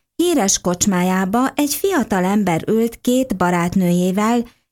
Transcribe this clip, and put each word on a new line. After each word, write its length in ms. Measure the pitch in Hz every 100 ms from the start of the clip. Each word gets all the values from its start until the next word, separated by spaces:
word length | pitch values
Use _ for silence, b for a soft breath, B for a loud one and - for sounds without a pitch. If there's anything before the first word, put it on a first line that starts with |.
| _ -
híres 440 | 349 294 196 -
kocsmájába 920 | 180 180 208 180 180 185 190 233 262 -
egy 180 | 294
fiatal 500 | - 392 359 - 190
ember 400 | 180 214 185 165 -
ült 340 | 220 233 -
két 340 | - 254 262 190
barátnőjével 1080 | 180 175 175 190 175 175 185 190 214 240 233 B _